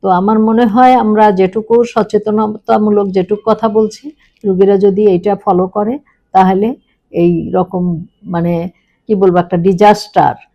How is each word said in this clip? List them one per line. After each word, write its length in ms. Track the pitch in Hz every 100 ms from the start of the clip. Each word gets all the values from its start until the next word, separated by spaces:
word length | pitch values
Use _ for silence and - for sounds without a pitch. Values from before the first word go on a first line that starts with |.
তো 60 | 196
আমার 300 | 180 196 220
মনে 280 | 220 220 240
হয় 280 | 214 254
আমরা 380 | 254 214 214 214
যেটুকু 520 | 190 226 226 214 233
সচেতনতামূলক 1200 | 240 - 208 214 175 214 214 214 - 220 214 208 202
যেটুকু 340 | 190 185 208
কথা 240 | - 214 226
বলছি, 420 | 214 220 - 285 - _ _
রোগীরা 320 | 208 185 196 202
যদি 300 | 202 190 208
এইটা 280 | 175 208 196
ফলো 220 | - 180 185
করে 320 | 208 208 285 _ _ _
তাহলে 420 | 190 185 190 214 285 _ _ _
এই 400 | - 175 170 156
রকম 540 | 185 180 180 180 165 180 _
মানে 440 | 208 170 170 170 175 _ _ _ -
কি 80 |
বলবো 240 | 208 190 175
একটা 180 | 175 175
ডিজাস্টার 760 | 175 180 208 208 - 190 147 - _